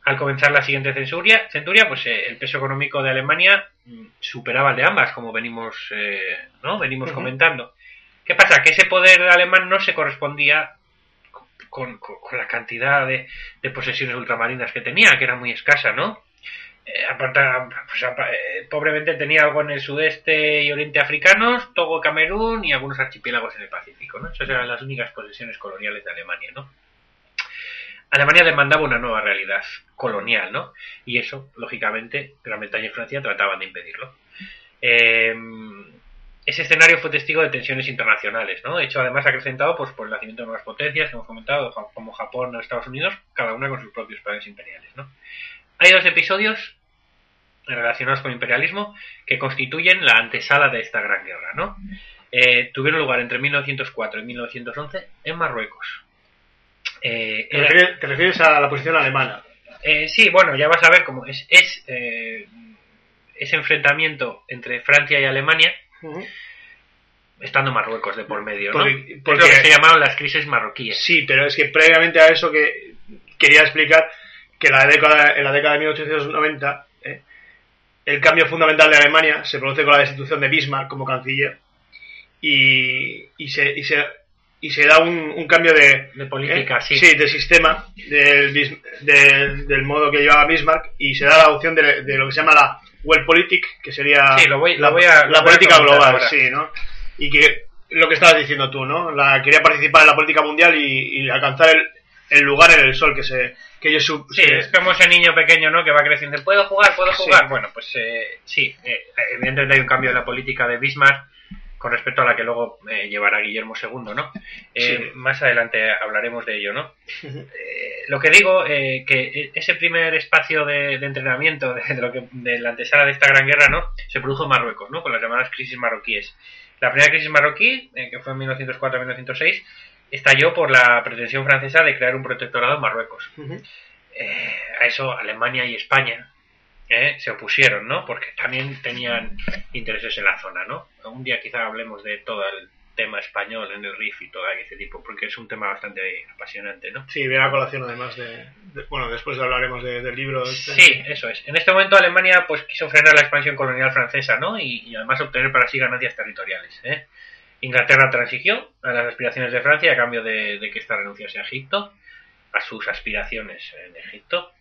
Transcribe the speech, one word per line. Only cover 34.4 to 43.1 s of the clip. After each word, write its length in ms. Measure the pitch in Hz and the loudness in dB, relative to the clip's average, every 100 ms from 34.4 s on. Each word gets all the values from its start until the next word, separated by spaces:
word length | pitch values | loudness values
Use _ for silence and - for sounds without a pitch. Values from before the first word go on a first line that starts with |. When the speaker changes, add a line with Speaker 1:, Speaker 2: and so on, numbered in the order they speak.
| 196 - _ _ | -20 -20 _ _
Speaker 1:
Eh, 560 | 123 117 117 113 113 113 113 113 110 101 90 71 _ - - _ - | 0 2 4 2 0 -4 -12 -18 -20 -20 -20 _ _ -20 -20 _ -10
ese 160 | 143 | -8
escenario 380 | 156 156 160 165 | -2 4 6 4
fue 100 | 160 | 0
testigo 320 | 147 - 156 | -6 -4 -2
de 80 | 156 | -2
tensiones 400 | 131 - 131 131 | -4 -8 -8 -8
internacionales, 720 | 117 110 107 104 110 104 92 | -4 -2 -2 -2 -8 -8 -10
¿no? 160 | 123 165 | -8 -6
Hecho, 220 | 135 143 | -6 -4
además, 240 | 127 135 139 | -4 -2 -2
acrecentado, 500 | 131 135 127 143 170 | -4 -8 -4 -4 -2
pues, 160 | 135 | -8
por 140 | - 107 | -12 -14
el 60 | |
nacimiento 320 | 110 110 113 | -12 -14 -16
de 20 | 117 | -14
nuevas 180 | 113 | -14
potencias 460 | - 143 147 143 151 | -16 -8 -6 -4 -6
que 60 | 117 | -8
hemos 100 | 110 | -16
comentado, 460 | 113 113 143 123 | -18 -6 -6 -4
ja-, 160 | - - - | -10 -16 -18
como 180 | 113 | -20
Japón 420 | - 110 123 127 120 | -14 -12 -8 -10 -10
o 40 | |
Estados 260 | 113 123 120 | -10 -10 -10
Unidos, 260 | 131 175 | -8 -8